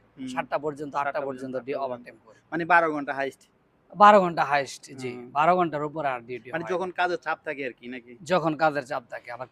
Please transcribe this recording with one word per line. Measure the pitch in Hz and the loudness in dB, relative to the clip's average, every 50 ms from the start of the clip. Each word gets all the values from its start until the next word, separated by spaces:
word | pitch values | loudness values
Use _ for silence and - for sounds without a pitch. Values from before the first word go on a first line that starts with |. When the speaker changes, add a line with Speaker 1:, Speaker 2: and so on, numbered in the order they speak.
| _ _ _ 143 | _ _ _ -14
Speaker 1:
হুম। | 131 | -12
Speaker 2:
সাতটা | 127 127 131 131 - 175 | -6 -6 -6 -4 -4 -4
পর্যন্ত, | 151 139 156 143 139 151 139 143 | -4 -4 -6 -6 -6 -10 -6 -4
আটটা | 147 139 | -4 -4
Speaker 1:
সাতটা | 139 135 151 139 | -2 -4 -4 -4
Speaker 2:
পর্যন্ত | 139 131 127 131 | -6 -6 -8 -8
Speaker 1:
পর্যন্ত, | 131 127 131 120 | -8 -8 -8 -6
Speaker 2:
ডি-, | 135 143 | -6 -6
Speaker 1:
আটটা | 139 135 | -6 -6
Speaker 2:
ওভারটাইম | 131 123 120 120 120 - | -6 -8 -10 -12 -18 -20
Speaker 1:
পর্যন্ত। | - _ | -20 _
Speaker 2:
করি। | - - _ _ _ | -20 -20 _ _ _
Speaker 1:
মানে | 156 165 170 | -6 -4 2
বারো | 165 175 170 165 160 151 | 4 6 6 6 4 0
ঘন্টা | 147 143 147 135 | -2 -4 -6 -4
হাইস্ট? | 135 139 135 - _ _ _ _ _ _ _ _ _ _ _ - | -4 -6 -6 -8 _ _ _ _ _ _ _ _ _ _ _ 4
Speaker 2:
বারো | 175 208 208 214 202 | 8 10 10 10 10
ঘন্টা | 180 175 160 165 151 | 6 4 0 -2 0
হাইস্ট, | 135 147 143 135 120 - - - - 139 | 2 2 0 0 -2 -8 -16 -18 -18 -12
জি। | 127 131 123 | -10 -10 -10
Speaker 1:
হুম। | 123 123 120 127 | -10 -10 -12 -6
Speaker 2:
বারো | 127 143 156 170 180 | -2 2 4 4 4
ঘন্টার | 180 175 160 147 147 151 | 4 2 0 -2 -4 -6
উপরে | 151 143 160 147 | -6 -4 -4 -2
আর | 139 127 120 | -2 -2 -4
ডিউটি | 117 120 127 120 113 127 | -6 -10 -12 -12 -8 -8
Speaker 1:
মানে | 160 165 165 | -8 -6 -4
Speaker 2:
হয় | 175 185 | -4 -4
Speaker 1:
যখন | 170 190 | -4 -4
Speaker 2:
না। | 185 170 | -4 -2
Speaker 1:
কাজের | - 180 180 175 | -2 -2 -2 -2
চাপ | 160 - 156 160 - - | -4 -4 -6 -6 -6 -6
থাকে | 156 147 135 139 | -8 -8 -6 -8
আর | 123 - | -8 -10
কি, | _ 123 | _ -12
নাকি? | 120 127 127 117 120 123 117 175 | -12 -12 -12 -14 -18 -20 -14 -2
Speaker 2:
যখন | 135 185 175 151 165 156 | 0 0 2 2 0 2
কাজের | 139 160 156 143 143 127 | 2 2 2 2 0 -4
চাপ | 123 147 131 120 _ | -4 -6 -8 -8 _
থাকে। | 127 120 - 120 | -14 -14 -12 -12
আবার | 120 120 127 - | -12 -12 -12 -14